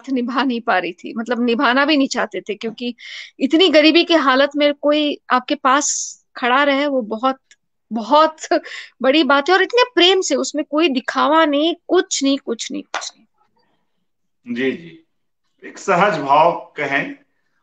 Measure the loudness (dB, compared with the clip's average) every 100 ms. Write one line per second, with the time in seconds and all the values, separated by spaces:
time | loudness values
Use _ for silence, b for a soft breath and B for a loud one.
0 | -2 -4 -4 -2 -2 -2 -2 -2 -2 -10
1 | -12 -10 -6 -2 -2 0 0 0 2 0
2 | 0 -2 -6 -8 -10 -8 -8 -8 -10 -10
3 | B B B _ 0 2 4 6 6 4
4 | 4 2 2 2 2 2 0 0 0 0
5 | 0 -4 _ -2 -2 -2 0 0 0 -6
6 | -8 -14 _ -6 0 2 2 0 0 -2
7 | -4 -4 -4 -4 _ _ _ _ _ -10
8 | 0 4 4 0 -2 -2 B B B _
9 | 0 2 4 2 4 2 2 2 2 2
10 | 2 2 0 -2 -4 -6 -4 0 0 -2
11 | -6 -2 0 2 2 2 -2 -4 _ 0
12 | 0 -2 -2 -2 -4 -10 -8 -12 -10 -10
13 | -10 _ _ _ _ _ _ _ _ _
14 | _ _ _ _ -10 -4 -2 -4 -10 -20
15 | _ _ _ _ _ _ -20 -14 -2 2
16 | 2 0 2 4 4 2 -10 -8 -4 -4
17 | -4 -12 _ _ _ _